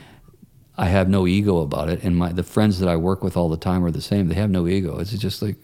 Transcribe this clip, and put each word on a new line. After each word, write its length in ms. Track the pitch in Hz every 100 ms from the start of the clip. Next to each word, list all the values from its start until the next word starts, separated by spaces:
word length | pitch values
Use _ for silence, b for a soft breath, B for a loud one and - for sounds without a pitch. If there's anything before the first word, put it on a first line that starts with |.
| B B B - - - - -
I 80 | 85
have 200 | 139 190
no 180 | 98 90
ego 300 | 98 101 87
about 300 | 73 73 78
it. 140 | 87
And 140 | 95 87
my, 140 | 87
the 120 | 87
friends 360 | 82 - 107 90
that 100 | 92
I 60 | 82
work 280 | 87 95
with 140 | 95 90
all 120 | 85
the 80 | 82
time 280 | 92 90 87
are 60 |
the 100 | 78
same. 260 | - 101 90
They 80 | 90
have 140 | 104
no 180 | 92 87
ego. 300 | 98 90 78
It's 140 | 92
just 320 | 104 98 -
like, 140 | 107 -